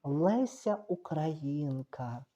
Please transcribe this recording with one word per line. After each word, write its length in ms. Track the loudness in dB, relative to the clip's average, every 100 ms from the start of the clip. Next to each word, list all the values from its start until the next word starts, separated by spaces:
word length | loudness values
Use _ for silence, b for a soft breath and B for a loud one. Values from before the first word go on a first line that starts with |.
Леся 720 | 0 4 4 4 2 0 -2 -2 -2
Українка. 1400 | -4 -2 0 0 -2 -2 -2 -2 -2 -6 -8 -6 -6 -12